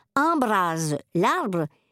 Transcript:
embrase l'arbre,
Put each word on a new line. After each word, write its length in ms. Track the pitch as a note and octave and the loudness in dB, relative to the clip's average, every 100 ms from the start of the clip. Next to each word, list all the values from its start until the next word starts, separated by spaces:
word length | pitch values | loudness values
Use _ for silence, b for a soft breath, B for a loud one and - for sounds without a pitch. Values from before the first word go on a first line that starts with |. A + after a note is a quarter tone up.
| b - | b 0
embrase 840 | D#4 E4 A#3+ G#3 F3 D#3+ D#3+ D3 - | 2 2 2 2 0 -2 -2 -4 -4
l'arbre, 520 | E3+ G#3+ F4 C#4 E3+ D3+ - _ | 0 0 0 -2 -4 -4 -8 _